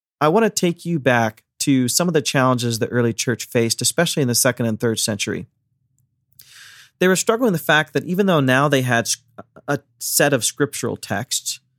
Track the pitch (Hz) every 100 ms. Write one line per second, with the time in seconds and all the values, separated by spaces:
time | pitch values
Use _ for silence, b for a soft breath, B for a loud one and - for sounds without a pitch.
0 | _ - 151 196 220 - 180 170 170 165
1 | 131 120 113 - _ - - 135 123 -
2 | 175 156 147 147 127 127 120 113 120 120
3 | 120 113 - 113 - 123 113 - - -
4 | 170 - 127 117 131 120 117 107 117 110
5 | - 107 - 87 - _ _ _ _ _
6 | _ _ _ - B B B B B -
7 | 185 185 - 226 247 165 - 151 151 143
8 | - 180 196 165 131 127 147 139 127 117
9 | 113 - _ - - - - 143 - -
10 | - - 143 135 - - 139 - 117 104
11 | - 101 - - - - _